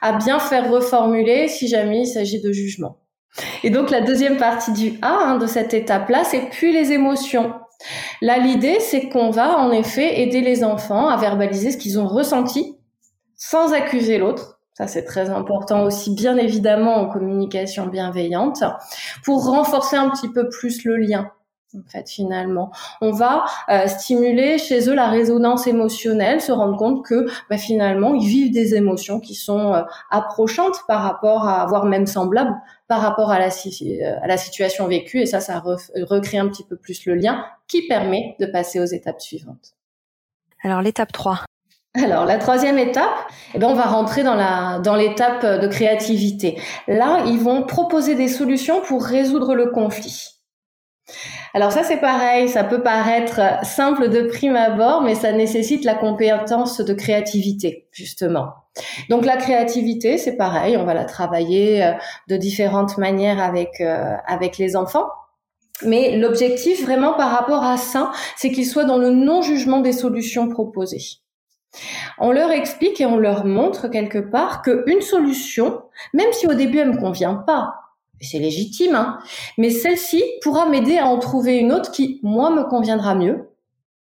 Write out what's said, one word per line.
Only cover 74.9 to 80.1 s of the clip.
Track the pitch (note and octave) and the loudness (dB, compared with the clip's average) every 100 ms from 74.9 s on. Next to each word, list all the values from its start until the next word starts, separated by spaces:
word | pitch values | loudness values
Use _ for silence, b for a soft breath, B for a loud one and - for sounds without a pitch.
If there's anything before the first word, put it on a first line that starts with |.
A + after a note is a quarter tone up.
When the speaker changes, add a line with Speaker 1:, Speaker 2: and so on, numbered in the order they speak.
| F#4+ | 2
Speaker 1:
solution, | G4+ F#4+ C#4+ C4 - - B3+ - - B B | 2 2 2 0 -4 0 0 -2 -12 B B
même | D4 A4 | 2 2
si | A#4 E4+ | 2 2
au | |
début | C4 C4 D4 | 2 2 4
elle | C4+ | 2
me | A3+ | 2
convient | F#3+ F3 F#3 G3 | -2 -2 -2 0
pas, | - C#4+ G#3+ - - _ _ _ | 0 0 0 -10 -18 _ _ _
et | C3+ | -10
c'est | D#3 | -4
légitime, | D#3 D#3 G#3+ - F4+ | -2 -2 -4 0 2
hein, | B3+ B3 - B B B - | 2 0 -6 B B B 0
mais | A3+ | 0
celle-ci | A#3 E4+ F4 - | 2 0 0 0